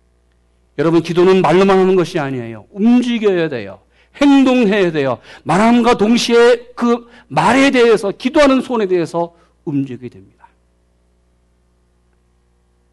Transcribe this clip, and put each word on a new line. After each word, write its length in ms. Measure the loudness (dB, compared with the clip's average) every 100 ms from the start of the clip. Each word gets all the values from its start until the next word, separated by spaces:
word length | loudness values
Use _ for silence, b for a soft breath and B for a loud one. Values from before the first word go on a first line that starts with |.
| _ _ _ _ _ _ _ -4
여러분, 240 | 0 0
기도는 400 | 0 0 2 2
말로만 360 | 2 2 4 2
하는 160 | 2
것이 240 | 0 -2 -4
아니에요. 480 | -6 -8 -12 -16 -16
움직여야 800 | -2 2 2 0 -2 -2 -2 -4
돼요. 320 | -6 -12 -18 _ _ _ -2
행동해야 760 | 2 4 2 0 0 0 -2
돼요. 280 | -2 -4 -6 B B
말함과 540 | -4 0 2 2 0 0
동시에 760 | 0 0 2 2 4 2 -4
그 320 | -6 -2 -2 -6 B B
말에 420 | -2 0 2 2
대해서, 400 | 2 2 2 -2
기도하는 500 | -6 -2 2 2 2
손에 240 | -2 -4 -2
대해서 500 | -2 -4 -6 -8 b b _ -8
움직이게 420 | -6 -6 -10 -18
됩니다. 400 | -20 -20 _ _ _ _ _ _ _ _ _ _ _ _ _ _ _ _ _ _ _ _ _ _ _ _ _ _